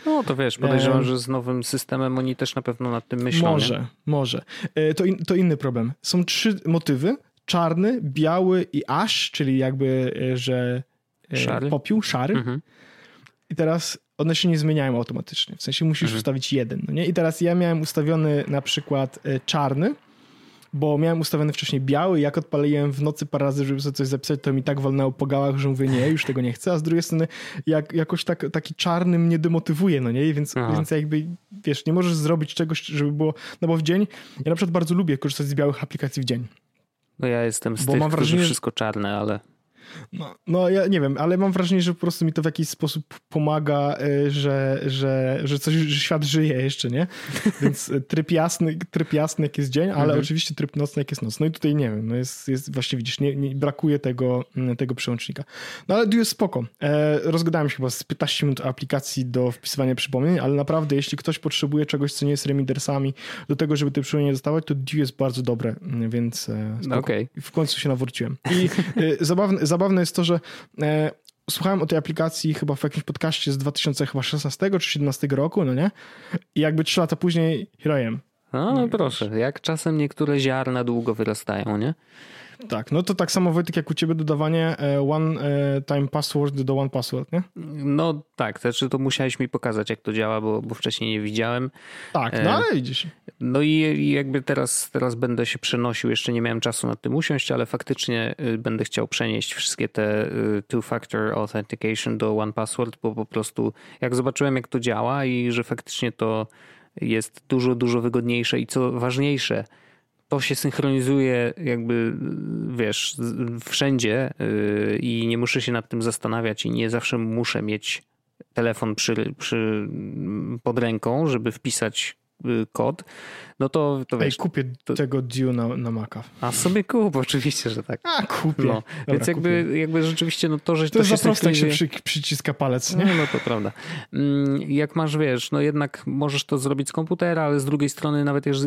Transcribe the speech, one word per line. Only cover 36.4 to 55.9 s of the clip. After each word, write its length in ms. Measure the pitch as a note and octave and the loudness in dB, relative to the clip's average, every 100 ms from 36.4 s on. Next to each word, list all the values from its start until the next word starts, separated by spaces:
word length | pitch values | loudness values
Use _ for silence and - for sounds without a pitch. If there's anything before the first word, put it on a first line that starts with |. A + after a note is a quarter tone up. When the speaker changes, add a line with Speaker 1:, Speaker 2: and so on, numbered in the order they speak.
| A#2 - _ _ _ _ _ - | -4 -14 _ _ _ _ _ -6
Speaker 1:
No 80 | B2+ | -2
ja 160 | A#2+ | 0
jestem 340 | A#2 A2 A#2 A2+ | 0 -2 -2 -2
z 80 | C3 | 2
Speaker 2:
Bo 60 | |
Speaker 1:
tych, 80 | C#3 | 2
Speaker 2:
mam 100 | D#3 | 4
Speaker 1:
którzy 120 | D#3 | 2
Speaker 2:
wrażenie, 200 | D3 F3 | 4 4
że 40 | E3+ | 4
Speaker 1:
wszystko 260 | - A#2 | 0 -4
czarne, 440 | - A2 G#2 G2+ G2+ | -2 -2 -2 -2 -2
ale 220 | G#2+ G#2 - _ _ _ - - - | -2 -4 -8 _ _ _ -20 -20 -14
Speaker 2:
No, 220 | - D3+ - - | -12 -12 -10 -2
no 220 | F3 F3+ | 2 4
ja 180 | G3 F#3+ | 4 4
nie 140 | F#3+ | 4
wiem, 140 | C#3 C#3 | 2 2
ale 180 | D#3+ F3+ | 2 2
mam 140 | G3 | 2
wrażenie, 300 | F#3 F3 F#3+ | 2 2 4
że 120 | F3 | 2
po 60 | E3+ | 0
prostu 260 | F3 - D#3+ | -2 0 0
mi 80 | |
to 80 | D#3+ | 2
w 40 | D#3 | 0
jakiś 240 | D#3 D#3 | 0 -4
sposób 500 | - D#3 D#3 - - _ | -2 -4 -4 -8 -14 _
pomaga, 640 | D#3 D3+ D3+ D3 C#3+ C#3+ C#3+ | 0 2 2 2 2 2 0
e, 320 | C#3+ C#3+ C#3+ | 0 2 2
że, 500 | C#3+ C#3+ C#3 C3+ C3+ C#3+ | 2 0 2 0 0 -2
że, 560 | C3+ C3+ C3 C3 C#3 | 0 0 2 0 0
że 160 | C#3+ C#3+ | 0 0
coś, 140 | D#3 | 2
że 260 | D#3+ D#3 C#3+ | 2 2 0
świat 240 | - D#3+ | 0 0
żyje 320 | D3 D#3 D#3 B2+ | 2 2 4 2
jeszcze, 260 | C3+ - A#2+ | 0 -2 -2
nie? 180 | B2 F3+ - - | 0 -2 -4 -10
Speaker 1:
<laughs> 280 | C#3 A3 - | -2 -2 2
Speaker 2:
Więc, 280 | C#3+ C#3 - | 0 0 -2
e, 120 | C#3 | -4
tryb 300 | C3+ D#3 D#3 | 0 -2 2
jasny, 460 | E3+ E3 - E3 D#3+ F3+ | 2 2 0 -2 -2 -4
tryb 220 | - D#3+ | -2 0
jasny 320 | D3+ D#3 - D3 | 2 2 0 -2
jak 120 | - | 0
jest 120 | C#3 | 0
dzień, 200 | C3+ F#3 | 2 2
ale 120 | E3 | 4
Speaker 1:
Mhm. 160 | D3+ C#3 | 4 4
Speaker 2:
oczywiście 360 | D3+ D#3+ - D3+ | 2 0 -2 -4
tryb 200 | D3 D3 | -4 -2
nocny 240 | D3 - | -2 -2
jak 120 | C#3 | -4
jest 100 | C#3+ | -4
noc. 180 | A2 - | -4 0
No 60 | D#3 | -2
i 60 | |
tutaj 240 | D#3+ D#3 D3 | 0 2 2
nie 140 | B2+ | 0
wiem, 180 | G#2+ A2 | -2 -2
no 80 | A#2+ | -2
jest, 320 | B2+ - - | -4 -6 -4
jest 260 | C3 C#3 | -4 -4
właśnie 240 | C#3 - C3 | -4 -2 -4
widzisz, 220 | A#2+ - | -4 -2
nie, 160 | C#3+ C#3 | 0 0
nie, 200 | C#3 C3+ | -2 0
brakuje 440 | D3 C#3 D#3 C#3+ | -2 0 2 2
tego, 460 | C3+ B2 B2+ B2 B2 - | 0 0 0 0 -2 -4
mm, 180 | B2+ A#2 | -2 0
tego 200 | B2+ B2 | -2 -2
przełącznika. 480 | - A#2 - - - - - - | -4 -4 -6 -10 -12 -14 -14 -8
No 80 | - | 0